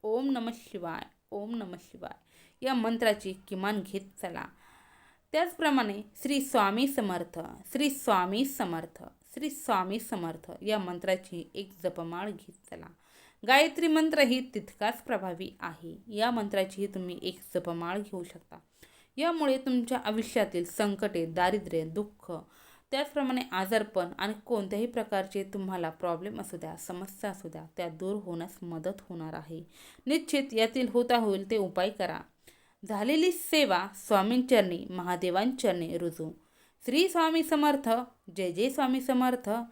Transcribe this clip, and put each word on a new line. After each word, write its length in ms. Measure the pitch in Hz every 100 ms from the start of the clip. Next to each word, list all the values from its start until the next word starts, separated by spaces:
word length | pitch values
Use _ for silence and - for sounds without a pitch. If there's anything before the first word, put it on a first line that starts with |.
ओम 280 | 214 226 277
नमः 220 | 254 226
शिवाय, 520 | 226 - 190 170 160 - _ _
ओम 260 | 202 208 233
नमः 200 | 190 180
शिवाय" 340 | - - 175 - _ _ - _ 262
या 80 |
मंत्राची 580 | 254 226 233 233 208 190 190 -
किमान 320 | 190 196 208
घेत 200 | 190 196 196 -
चला. 220 | 180 165 - _ - - _ - - _ _
त्याचप्रमाणे 680 | 311 349 339 320 269 220 202 - -
"श्री 180 | 269 285
स्वामी 460 | 277 240 196 214 269
समर्थ, 540 | 277 208 175 170 170 - - -
श्री 180 | 247 294
स्वामी 540 | 277 - 196 180 202
समर्थ, 600 | 269 - 196 165 165 - - _ _
श्री 160 | - 294
स्वामी 480 | 277 - 202 185 220
समर्थ" 540 | - 202 170 160 - -
या 160 | 202 214
मंत्राची 720 | 180 175 190 185 190 170 160
एक 180 | 185 190 -
जपमाळ 480 | 185 175 165 175 208
घेत 400 | 180 - - -
चला. 160 | 170 165 _ _ - - _ 214
गायत्री 400 | 269 311 285 330
मंत्र 320 | 311 320 311
ही 320 | 262 254 254
तितकाच 480 | 214 202 - 214 233
प्रभावी 480 | - 214 185 170 190 -
आहे. 560 | 175 160 165 165 - 208
या 140 | 226
मंत्राचीही 640 | 233 202 196 190 196 196
तुम्ही 240 | 190 180 175
एक 180 | - 180 -
जपमाळ 440 | 180 - 170 170 196
घेऊ 220 | 208 190
शकता. 360 | 175 170 _ 165 _ _ - _ _ -
यामुळे 420 | 330 330 294 262
तुमच्या 400 | 262 247 233 247
आयुष्यातील 680 | 214 214 226 240 202 180
संकटे, 640 | 175 - 208 196 208 175 165
दारिद्र्य, 580 | 165 180 208 208 165
दुःख, 480 | 160 170 208 - - 160 - - - - _
त्याचप्रमाणे 500 | 269 285 294 262 254 -
आजारपण 560 | 185 190 220 214 190 175 -
आणि 140 | 196 208 -
कोणत्याही 400 | 233 196 202 233
प्रकारचे 580 | 240 214 202 190 202
तुम्हाला 460 | 196 202 190 185 160
प्रॉब्लेम 500 | 160 175 165 196 220
असू 160 | 190 170
द्या, 200 | 160 160
समस्या 540 | - 175 185 - 208
असू 180 | 190 170
द्या, 180 | 160 160 -
त्या 120 | 175
दूर 340 | 160 190 208
होण्यास 340 | 190 170 175 -
मदत 380 | 175 165 180 190 -
होणार 240 | 170 160
आहे. 320 | 165 151 160 165 - - - -
निश्चित 460 | 302 277 285 277
यातील 360 | 220 220 254 247
होता 280 | 240 240 240
होईल 340 | 220 196 196
ते 60 | 220
उपाय 340 | 185 170 190
करा. 300 | 208 180 - - _ - _ _ _ 196
झालेली 440 | 208 226 311 359
सेवा 540 | 349 - 311 262 180 196
स्वामींचरणी, 920 | - - 202 196 247 254 233 190 170 -
महादेवांचरणी 1080 | 180 175 180 180 175 233 254 226 180 165 170
रुजू. 340 | 170 160 160 - _ _ _ _
श्री 240 | - 269 370
स्वामी 340 | 349 320 330
समर्थ, 480 | 320 311 294 277 233 226 247 _ - 175
जय 160 | 180
जय 180 | 170 247
स्वामी 300 | 269 262 262
समर्थ, 500 | 262 254 254 247 208 226 233